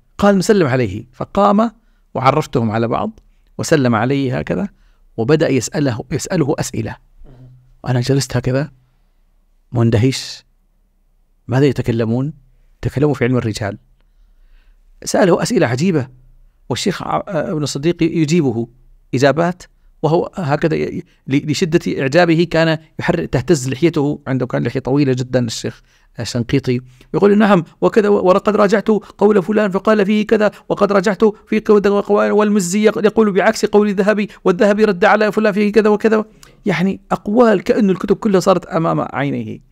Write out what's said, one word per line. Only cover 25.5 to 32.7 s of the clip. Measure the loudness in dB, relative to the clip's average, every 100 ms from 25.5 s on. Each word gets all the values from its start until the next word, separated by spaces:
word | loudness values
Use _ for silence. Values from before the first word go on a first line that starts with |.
| -6 -10 -12 _ _ _ -12
الشنقيطي، | -6 -6 -2 -2 0 -4 -6 -20 _
يقول: | 0 2 4
"نعم، | 4 2 0 -2
وكذا، | 0 2 2
و-، | 4 4
ولقد | 2 2 2
راجعت | 2 2 0
قول | -2 -4 0 2 2
فلان | 0 0 0
فقال | 0 0 2 2
فيه | 0 2
كذا، | 2 0 -2 -6
وقد | 0 2
راجعت | 2 0 2 0 0 -4
في | -2
كذا | 2 4 4
وقوال، | 0 0 0 2
والمزي | 2 2 0 0